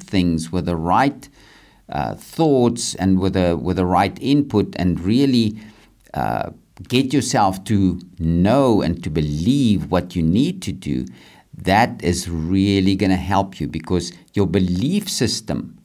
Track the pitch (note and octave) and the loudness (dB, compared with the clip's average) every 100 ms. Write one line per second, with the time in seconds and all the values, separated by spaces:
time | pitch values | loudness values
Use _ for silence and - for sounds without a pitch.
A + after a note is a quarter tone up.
0 | - G2 F2 D#2+ D#2+ F2+ E2+ E2+ E2 G2+ | -4 0 0 0 -2 -4 -4 -4 0 2
1 | C#3 C#3+ - - - - _ _ - - | 2 -2 -12 -20 -20 -20 _ _ -10 -6
2 | A#1+ - - - D#3+ C3+ A#2+ A#2+ - - | -6 -8 -10 0 2 4 4 0 -4 -2
3 | F#2+ F#2+ G2 F#2+ F2 E2+ D2+ F#2 F2+ F2+ | 2 2 2 2 2 0 -2 0 2 2
4 | G2+ - C3 D3 C#3 G#2+ F#2+ - F2+ D#2 | 0 -2 0 2 2 0 0 0 -2 0
5 | F2 A#2+ C#3 B2 G#2+ G#2+ - - _ _ | 0 2 4 2 0 -2 -12 -20 _ _
6 | _ - A1+ A1+ - - _ - F#2+ B2 | _ -6 -4 -2 -6 -10 _ -20 -2 0
7 | C3+ D3 - B2+ G2 F#2+ - G#2 F#2 E2 | 2 0 0 2 2 0 0 2 2 0
8 | - - D#2+ E2+ G2 C3+ C3 G2+ D2 F2 | -6 -4 0 2 4 4 4 4 2 -2
9 | E2 D#2 D2 D2 F#2 C#3+ A#2+ F#2+ D2 F2+ | -4 -2 -2 0 0 2 2 0 0 -2
10 | F2 F2+ D#2+ F#2 E3+ F#3+ - F#2+ - B1+ | -2 -2 0 2 0 -2 -8 -8 -6 -6
11 | B1+ - - - _ - F2+ G2+ B2 A#2+ | -6 -12 -20 -20 _ -8 0 2 2 0
12 | E2 F2+ F2 E2 D#2+ G2 G2+ G2 F#2+ F#2+ | -2 -2 -4 -4 -2 2 2 2 2 2
13 | G2 F#2 F#2+ G2 G2 - D2 E2 - F2+ | 2 0 0 -2 -2 -4 -6 -6 -4 -4
14 | E2+ - _ - F#2+ G2 F#2 F2+ C3+ G3 | -4 -10 _ -2 0 0 0 0 -2 -2
15 | - - - - - C#2 - - | -4 -2 -2 -4 -6 -8 -8 -14